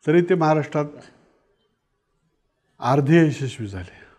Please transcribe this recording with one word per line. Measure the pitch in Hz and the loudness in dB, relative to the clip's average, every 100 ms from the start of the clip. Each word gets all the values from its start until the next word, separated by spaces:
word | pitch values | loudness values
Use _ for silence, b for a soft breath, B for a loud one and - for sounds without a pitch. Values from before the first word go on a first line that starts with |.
| - | 2
तरी | 165 | 0
ते | 175 185 | 2 0
महाराष्ट्रात | 156 156 143 156 151 - - _ _ _ _ _ _ _ _ _ _ _ _ _ _ _ _ _ | 2 0 -2 -6 -8 -10 -20 _ _ _ _ _ _ _ _ _ _ _ _ _ _ _ _ _
अर्धे | 120 139 139 170 160 | -2 0 4 4 4
यशस्वी | 127 135 - 107 | 0 -10 -10 -12
झाले | 95 87 - - | -12 -14 -20 -20